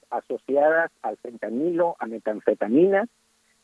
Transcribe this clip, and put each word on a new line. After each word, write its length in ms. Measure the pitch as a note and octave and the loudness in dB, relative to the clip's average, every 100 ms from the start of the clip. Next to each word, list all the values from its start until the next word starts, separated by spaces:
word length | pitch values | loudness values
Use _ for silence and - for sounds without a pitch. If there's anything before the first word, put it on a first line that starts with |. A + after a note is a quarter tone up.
| - | -8
asociadas 800 | A#2 - B2 - C#3 D3+ E3 E3 _ | -8 -6 -8 -2 2 4 2 -2 _
al 160 | A2+ G#2 | -10 -10
fentanilo, 800 | B2 A2+ G#2+ A#2+ E3+ E3+ E3+ - | -14 -10 -6 -4 -2 0 -2 -4
a 80 | A2+ | -10
metanfetaminas, 1000 | A2+ G#2+ G#2 - G#2+ G#2 C#3 F#3+ G3 A#3 _ _ _ _ _ | -8 -6 -2 -2 0 2 4 4 4 -2 _ _ _ _ _